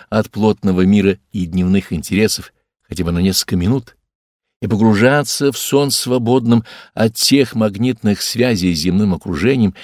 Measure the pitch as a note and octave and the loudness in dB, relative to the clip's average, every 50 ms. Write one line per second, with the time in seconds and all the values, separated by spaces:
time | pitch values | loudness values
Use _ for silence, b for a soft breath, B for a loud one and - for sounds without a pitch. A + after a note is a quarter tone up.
0 | B B - G#2+ G#2+ - - G#2 G#2 A2 G2+ - - G2+ F#2 F2+ F#2 F#2 G2+ G#2 | B B -2 -2 -2 -2 -2 0 2 2 2 0 0 0 2 2 4 4 4 4
1 | G2 G2 F#2+ - _ _ - G#2 F2+ E2 E2 F#2 F2+ F2+ F#2+ G2 F#2 - F#2 D#2+ | 4 2 0 -2 _ _ -8 -8 -6 -4 -2 -2 0 2 0 0 -2 -4 -6 -8
2 | - - - F#2+ A2 G#2 - - - - _ _ _ _ _ _ _ - - - | -6 -4 -2 -2 -2 -2 -4 -8 -10 -14 _ _ _ _ _ _ _ -12 -8 -6
3 | F2 E2 E2+ E2+ F2+ F#2+ F#2 - - - - F2+ F2 G2+ B2+ C3+ A#2+ - - _ | -4 -4 -2 0 0 0 -2 -2 -4 -4 -4 -2 0 0 -2 -2 -4 -10 -18 _
4 | _ _ _ _ _ _ _ _ _ _ _ _ - G2 A2+ G3 A3 A2+ - - | _ _ _ _ _ _ _ _ _ _ _ _ -6 -4 0 2 4 4 4 4
5 | A3+ B3+ C#3+ D3 - - - - D3 C#3+ C3 - - - - C#3 C#3+ C#3 - - | 4 4 4 2 0 -2 -4 -2 -2 -2 -2 -4 -4 -2 0 0 0 0 -2 -4
6 | - B2+ B2 B2+ A#2 A2+ B2 C3 A#2 A2+ A#2+ A#2 A2+ B B B B B _ - | -4 -2 -2 -2 0 0 0 2 2 2 2 2 0 B B B B B _ -2
7 | A2 A2+ - - - - C3+ C#3 C3 A#2 - A2+ A2 G#2+ G2 G2+ A#2 B2+ A#2+ - | -2 -2 0 -2 -2 2 2 2 2 0 0 -2 -2 -2 -2 -2 -2 -2 -2 -2
8 | - G#2+ G2+ - - - - A2+ A#2+ B2+ A#2 F#2 F2 F#2 F2 D2+ D#2 F2+ F2 G2 | -2 -2 -2 -2 -4 -4 -2 -2 0 0 0 0 0 0 0 0 0 0 0 0
9 | G#2+ G2+ F2+ - - F#2 F2 D2 F2+ A#2+ C#3 B2+ A2+ F#2+ B B | 0 0 -2 -4 -4 -6 -4 -2 0 0 2 2 2 0 B B